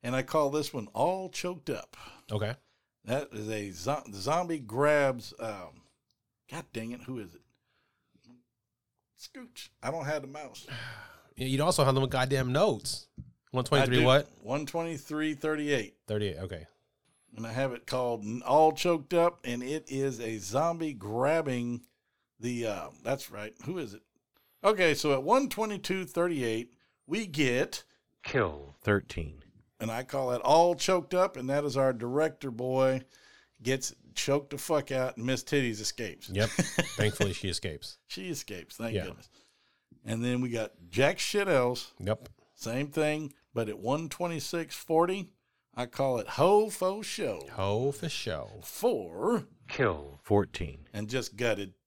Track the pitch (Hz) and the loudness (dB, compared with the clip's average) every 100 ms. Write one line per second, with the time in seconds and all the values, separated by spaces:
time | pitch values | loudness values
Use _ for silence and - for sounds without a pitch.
0 | 123 131 127 160 147 147 147 135 107 - | 0 -2 0 2 2 0 -2 -6 -8 0
1 | 151 190 185 - 180 180 - 117 - - | 0 0 -6 -6 -6 -6 -6 -8 -8 -18
2 | - - - 107 107 123 _ _ _ _ | -20 -20 -6 -4 -2 -6 _ _ _ _
3 | 104 131 143 107 107 107 101 85 101 147 | -4 -4 -4 -8 -6 -6 -6 -6 -4 -4
4 | - 101 107 160 175 160 113 113 147 147 | -6 -8 0 0 0 -4 -4 2 4 6
5 | 139 123 - - 113 101 85 - _ _ | 4 0 -8 -8 -8 -8 -12 -18 _ _
6 | _ _ _ _ _ 165 - 117 113 123 | _ _ _ _ _ -14 -10 -10 -10 -12
7 | 123 127 95 82 _ _ _ _ _ _ | -10 -12 -12 -18 _ _ _ _ _ _
8 | _ _ _ 247 _ _ _ _ _ _ | _ _ _ -20 _ _ _ _ _ _
9 | _ _ - 277 247 - - _ - 165 | _ _ -20 -18 -20 -18 -20 _ -6 -4
10 | 143 151 135 147 151 - - 123 - - | -4 -4 -6 -14 -14 -16 -12 -12 -10 -14
11 | - - _ - 131 135 156 180 135 135 | -18 -20 _ -8 -2 2 2 4 4 4
12 | 131 131 131 135 127 135 208 110 - - | 2 0 2 2 2 4 4 2 -4 -8
13 | - - - _ _ 127 123 143 135 127 | -12 -20 -20 _ _ -4 2 4 6 6
14 | 156 135 139 - 104 139 147 165 165 151 | 8 6 4 -12 -6 -4 -2 -4 -4 -8
15 | - 151 156 147 156 151 147 139 104 _ | -6 -2 -2 -2 -2 -2 0 0 -2 _
16 | - 107 101 78 92 85 73 _ _ _ | -4 -2 -2 -4 -8 -10 -14 _ _ _
17 | _ _ _ 113 113 117 135 120 - 131 | _ _ _ -10 -6 -2 -2 -4 -4 -2
18 | 123 117 104 120 123 143 160 151 175 165 | 0 -2 -4 -6 4 8 8 6 2 0
19 | 143 170 170 170 127 120 123 156 - 135 | 2 4 4 2 -8 -6 -4 -6 -4 -2
20 | 135 117 117 110 92 113 165 170 160 123 | -2 -2 -6 -6 -2 0 0 0 -4 -6
21 | 104 113 135 165 151 123 120 120 _ _ | -4 0 2 2 0 -2 -2 -6 _ _
22 | _ _ _ _ 117 120 117 95 80 - | _ _ _ _ -6 -4 -4 -4 -8 -8
23 | - 135 - 104 104 - - 185 123 101 | -4 -4 -6 -12 -12 -12 -10 -8 -8 -12
24 | _ _ _ _ _ _ 196 214 175 143 | _ _ _ _ _ _ 2 6 4 4
25 | 151 139 139 254 277 - 220 202 - 190 | 2 2 4 4 4 -2 -4 -4 -2 -4
26 | 170 - 175 156 117 113 120 _ _ _ | -2 0 0 2 0 -2 -4 _ _ _
27 | - 190 208 147 135 123 165 - - _ | -6 -4 -4 0 2 2 0 -4 -14 _
28 | _ _ - 139 95 73 71 - - 101 | _ _ -4 0 0 -4 -14 -6 2 2
29 | - - 76 71 - _ _ _ 110 113 | 0 -10 -10 -12 -20 _ _ _ -6 -6
30 | 131 135 131 123 123 156 175 175 - 180 | -6 -2 0 0 6 8 8 4 2 2
31 | 156 180 180 180 131 143 147 131 135 123 | 2 2 2 0 -2 0 0 2 2 2
32 | 120 135 156 151 139 113 127 131 131 131 | -2 2 0 0 -10 -6 -2 4 4 2
33 | 131 - - - _ _ - 131 - - | -4 -20 -20 -20 _ _ -2 0 -2 -10
34 | - - - 143 143 139 - 151 139 131 | -10 -4 0 0 0 -10 0 0 2 0
35 | 127 113 120 131 - 143 123 107 107 - | -2 -2 -2 -2 2 2 2 -2 -6 -4
36 | 110 76 - 95 110 - - - 170 - | -8 -8 -4 0 2 2 0 0 -4 2
37 | 107 - 101 87 95 85 95 73 - - | 0 2 -2 0 -4 -4 -6 -8 -12 -18
38 | _ - 185 139 - 95 76 - 117 107 | _ -10 -8 -8 -8 -12 -12 -8 -4 -4
39 | 87 - - _ _ _ _ _ _ - | -4 -12 -20 _ _ _ _ _ _ -16
40 | - 113 120 123 127 117 107 _ 87 90 | -6 -2 0 0 -2 -2 -6 _ -6 4
41 | 139 185 - 208 196 143 123 123 - _ | 4 4 0 0 4 4 4 0 -8 _
42 | 98 110 - - _ _ 113 120 147 151 | -2 -2 -4 -20 _ _ -6 -4 -2 0
43 | 151 151 151 - _ 113 110 101 104 147 | 0 0 -6 -14 _ -4 -4 -4 -2 -2
44 | 165 - 175 160 - 170 160 - - 160 | -2 -6 -4 -4 -4 -6 -6 -10 2 4
45 | 175 190 180 _ _ _ _ - 123 - | 4 2 -6 _ _ _ _ -8 -8 0
46 | 139 123 - - 165 208 214 - 185 202 | 0 0 -2 4 8 8 4 0 -2 -2
47 | 214 - 156 98 - - 98 104 135 139 | -8 -4 -4 -6 -8 -4 0 2 0 -2
48 | 165 - - 78 53 - - - 240 170 | -6 -6 -6 -6 -8 -14 -14 -2 0 0
49 | 90 85 156 233 - _ - - 120 78 | -4 -4 0 0 -4 _ -14 0 0 0
50 | 71 69 - 101 98 - 80 - - 104 | -8 -16 2 2 2 -6 -8 -10 -14 -10
51 | 107 127 110 104 120 104 98 - | -4 -4 -6 -2 0 0 -4 -12